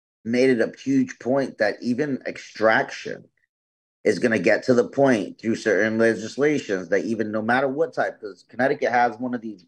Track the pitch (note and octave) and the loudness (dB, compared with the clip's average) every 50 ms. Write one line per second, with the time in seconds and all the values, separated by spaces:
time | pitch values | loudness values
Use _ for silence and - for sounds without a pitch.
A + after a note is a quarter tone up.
0 | _ _ _ _ - A2+ A#2 B2 C3 C3 B2+ A2+ A2 F2 - - - C3 C#3 C3+ | _ _ _ _ -6 -2 0 2 4 4 4 4 2 0 -2 -6 -4 0 2 2
1 | B2+ B2+ - - - A#2 C3 C#3 C3+ - - - A2 G#2 F#2+ - - A#2+ B2 A2+ | 2 0 -4 -6 -4 -2 0 0 0 -2 -2 -2 0 0 0 -2 -4 -4 -2 -2
2 | D3+ D3 C3 - - - - - - - - - G#2+ A2 A2 B2+ C3+ - - - | -2 -4 -4 -6 -6 -8 -10 -10 -14 -18 -6 0 2 4 4 2 0 -2 -8 -12
3 | - - - - - _ _ _ _ _ _ _ _ _ _ _ _ _ _ _ | -12 -10 -12 -12 -14 _ _ _ _ _ _ _ _ _ _ _ _ _ _ _
4 | - G#2 G#2+ F2 - A#2+ A2 G#2+ - A2+ G#2 F#2+ - - B2 A#2+ A2 - - C#3 | -2 -2 0 2 0 0 0 2 2 2 2 2 2 4 4 4 2 2 2 2
5 | C#3 C3+ B2 G#2+ F#2 - - - - A2+ G#2+ - - A2+ G2 F2+ G#2+ A2 A2 A2+ | 4 4 4 2 0 -4 -8 -8 -4 -4 -4 -2 0 0 2 2 2 0 2 2
6 | A#2 A#2 A2 F#2+ G#2+ G#2+ - B2 C#3 D3+ D3+ C3+ - - G2+ F#2 F#2 E2 G2 G2 | 2 2 2 0 -4 -8 -4 -2 0 0 0 0 -2 -4 -4 -4 -2 -2 -2 0
7 | D#2 G2+ A#2 G#2+ A2+ G#2+ G#2 A2 G#2+ A2+ A#2+ B2+ C#3 C3+ C3 D3 E3 C#3 - D3 | 0 -2 -2 -4 -4 -4 -4 -4 -2 0 0 0 0 0 -2 -2 -4 -4 -2 -4
8 | A#2 - - - - G2+ F#2 - _ _ - A2 B2+ C#3 C#3+ - C3 A2 A#2 B2 | -4 -4 -6 -8 -14 -16 -16 -18 _ _ -6 -2 -2 0 0 0 -2 0 2 2
9 | A#2+ A#2+ G#2+ G#2+ B2+ B2 B2 A#2+ A2 A2+ G#2+ F2 - | 2 2 0 -4 -6 -6 -6 -6 -8 -10 -14 -14 -18